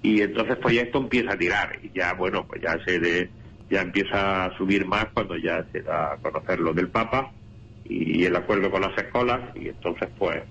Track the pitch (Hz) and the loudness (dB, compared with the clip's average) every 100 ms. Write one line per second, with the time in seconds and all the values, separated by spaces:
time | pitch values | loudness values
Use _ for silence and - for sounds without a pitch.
0 | 107 107 101 - 110 120 123 117 120 143 | 6 4 4 0 0 2 4 2 2 0
1 | 127 127 98 98 87 101 90 - - 92 | 2 2 2 0 2 2 -2 -6 -8 -2
2 | 87 92 92 95 80 - 85 82 92 87 | -2 0 0 0 -4 -4 -2 -2 0 2
3 | 85 87 87 - - - - 95 90 98 | 4 2 0 -6 -18 -18 -2 0 2 0
4 | 98 101 98 95 92 - 95 98 92 104 | 0 2 2 2 0 0 2 2 2 0
5 | 107 - 101 85 82 85 82 80 78 82 | 0 -2 -2 -2 0 -2 -2 -8 -2 -2
6 | 78 73 80 78 - 87 82 80 92 113 | -2 -2 -4 -4 -2 0 2 2 0 0
7 | 113 127 139 - - - - - - - | 0 0 -2 -10 -20 -20 -20 -18 -6 -2
8 | 80 80 90 87 - 101 95 95 95 98 | 0 4 4 2 2 2 2 2 0 -2
9 | 98 120 123 123 123 - 82 - 87 82 | -2 0 2 0 -4 -10 -10 -4 -4 -4
10 | 90 - 95 76 - | -6 -2 0 0 -6